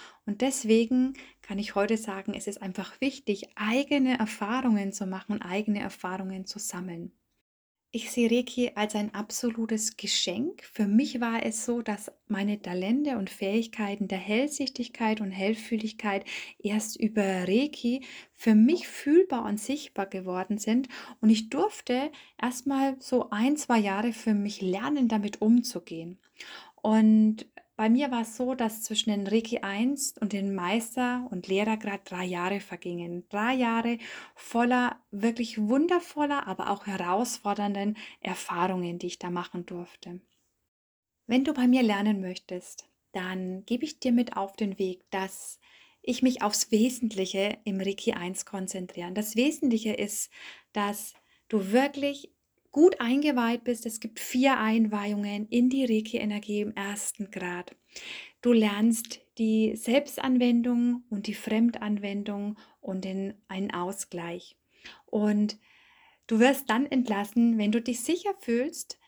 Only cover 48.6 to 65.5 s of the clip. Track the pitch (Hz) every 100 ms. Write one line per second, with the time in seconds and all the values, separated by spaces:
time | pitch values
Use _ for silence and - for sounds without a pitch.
48.6 | 190 190 180 - 175 190 214 214 269 302
49.6 | 277 226 220 - 208 - - - - -
50.6 | _ 214 202 208 - - _ _ - 214
51.6 | 190 233 277 285 285 277 - _ _ _
52.6 | _ - 349 - 233 269 294 247 233 240
53.6 | 247 233 233 220 220 - - 254 269 247
54.6 | 220 226 214 208 202 208 202 208 214 240
55.6 | 254 269 254 220 220 233 208 208 208 208
56.6 | 208 208 196 208 - - 196 185 180 175
57.6 | 180 - _ - - - - _ 240 233
58.6 | 214 202 226 226 - - _ - 220 220
59.6 | 220 220 - 254 285 - 262 254 247 240
60.6 | 240 240 240 247 - 202 208 202 - 214
61.6 | 233 - 208 208 202 202 202 202 202 214
62.6 | - _ - 190 190 190 196 214 - 190
63.6 | 196 175 180 202 - 175 170 175 - _
64.6 | _ _ - - _ 214 208 208 208